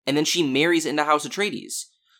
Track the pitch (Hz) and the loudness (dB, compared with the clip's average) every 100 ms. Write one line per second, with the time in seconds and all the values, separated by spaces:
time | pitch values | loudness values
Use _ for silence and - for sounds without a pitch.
0 | - 143 156 175 147 131 165 170 151 151 | -2 0 2 0 2 2 4 2 0 -2
1 | 147 151 139 - 208 120 - - - _ | 2 0 0 -4 -4 -4 -10 -12 -12 _
2 | _ | _